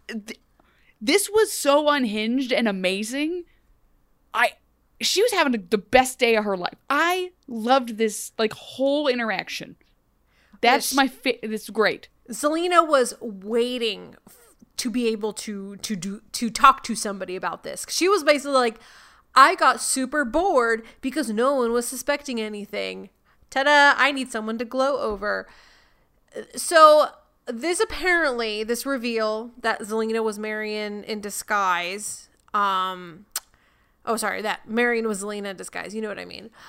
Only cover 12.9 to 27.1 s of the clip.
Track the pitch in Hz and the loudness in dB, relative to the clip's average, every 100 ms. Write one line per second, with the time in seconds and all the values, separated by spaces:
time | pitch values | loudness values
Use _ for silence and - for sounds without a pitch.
12.9 | 277 240 - 240 196 196 233 247 247 226 | 2 2 -4 -12 -12 -4 -2 0 -2 -4
13.9 | 185 180 - _ - - _ _ - 247 | -6 -12 -20 _ -20 -20 _ _ -8 -4
14.9 | 233 233 220 214 202 - 202 196 202 - | -2 -2 -2 -4 -8 -10 -10 -12 -12 -8
15.9 | 196 196 196 - - 233 - 269 262 - | -8 -8 -10 -12 -6 -6 4 4 4 -2
16.9 | 214 208 196 185 180 180 170 170 - - | -6 -6 -8 -10 -8 -8 -8 -10 -12 -8
17.9 | - 349 403 294 294 277 269 240 226 - | -2 2 2 2 0 0 0 0 -4 -14
18.9 | - - _ _ 247 285 359 330 349 - | -20 -20 _ _ 4 6 6 2 2 -2
19.9 | 269 262 302 247 214 294 285 233 226 226 | -4 -2 -2 0 0 2 2 2 0 -6
20.9 | - 262 311 233 214 262 285 233 240 240 | -10 -6 -4 -2 0 0 2 0 -2 -4
21.9 | 254 - 285 285 233 214 208 208 208 190 | -6 -4 -4 -4 -6 -6 -10 -10 -8 -6
22.9 | 185 190 _ _ _ _ 269 277 294 285 | -8 -16 _ _ _ _ -2 4 6 6
23.9 | 262 269 277 262 226 214 226 233 262 269 | 6 2 0 -6 -6 -6 -6 -6 -2 -2
24.9 | 269 220 202 208 190 190 - - _ _ | -2 -4 -4 -4 -6 -8 -18 -20 _ _
25.9 | _ _ _ _ - - 247 - 330 311 | _ _ _ _ -16 -14 -10 2 10 10
26.9 | 302 285 | 10 6